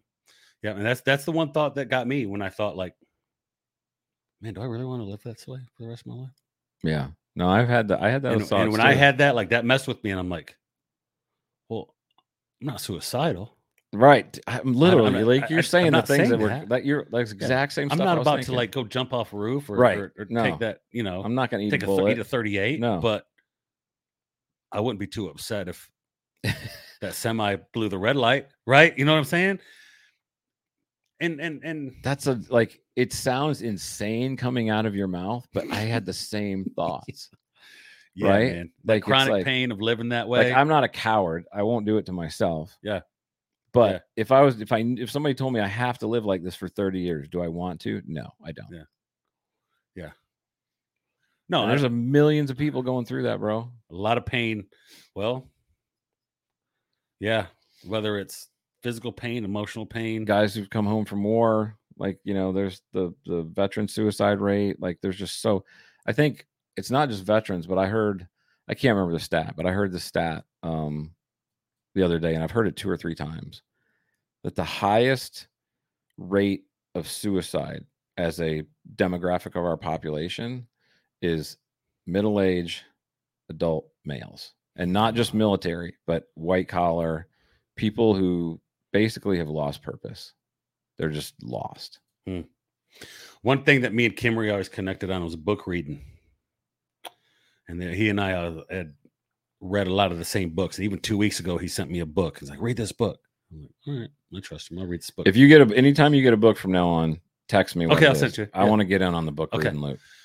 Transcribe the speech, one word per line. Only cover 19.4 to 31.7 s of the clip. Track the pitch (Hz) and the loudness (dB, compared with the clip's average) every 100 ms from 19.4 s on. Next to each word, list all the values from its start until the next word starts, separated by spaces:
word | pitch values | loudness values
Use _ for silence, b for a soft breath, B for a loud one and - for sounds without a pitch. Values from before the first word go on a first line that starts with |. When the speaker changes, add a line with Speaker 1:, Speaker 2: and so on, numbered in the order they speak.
| 107 139 143 | -4 -4 -4
Speaker 1:
or, | 104 | 4
Speaker 2:
Right. | 123 92 | 4 4
Speaker 1:
or, | 95 - | -4 -12
or | 101 | -6
Speaker 2:
No. | 113 | -2
Speaker 1:
take | 110 82 | 0 0
that, | 110 - _ | -4 -6 _
you | 120 | -6
know, | 104 90 | -6 -6
Speaker 2:
I'm | 107 | -4
not | 123 123 | -2 -2
gonna | 107 | -2
eat | 104 | -2
Speaker 1:
take | 143 | -2
Speaker 2:
a | |
Speaker 1:
a | 104 | 0
thir-, | 95 | 2
Speaker 2:
bullet. | 101 | 2
Speaker 1:
eat | 113 | 0
a | |
thirty-eight, | 101 127 107 101 104 147 | -2 -4 -4 -2 -2 -2
Speaker 2:
No. | 117 95 | -2 0
Speaker 1:
but | 117 104 - _ _ _ _ _ _ _ _ _ _ _ _ _ _ | 0 -2 -6 _ _ _ _ _ _ _ _ _ _ _ _ _ _
I | 101 | -4
wouldn't | 117 104 | -4 -4
be | 101 | -8
too | 113 90 | -8 -10
upset | 73 - 104 90 | -10 -8 -8 -8
if | - - _ _ _ | -12 -18 _ _ _
Speaker 2:
<laughs> | _ _ 101 - - - - - | _ _ -6 -6 -10 -16 -20 -12
Speaker 1:
that | 98 | -12
semi | - 120 113 104 98 - | -6 -4 -2 -2 -2 -6
blew | 117 110 | -4 -4
the | 95 | -2
red | 107 143 | 0 2
light, | 117 139 - _ - | 2 2 -2 _ 4
right? | 135 165 165 | 8 8 6
You | |
know | 143 | 2
what | 156 | 4
I'm | |
saying? | 143 170 190 190 b b b b b b _ _ _ _ _ _ _ _ _ - | 2 2 2 0 b b b b b b _ _ _ _ _ _ _ _ _ -8
And, | 170 147 | -6 -6
and, | 165 151 | -8 -10
and | 156 | -10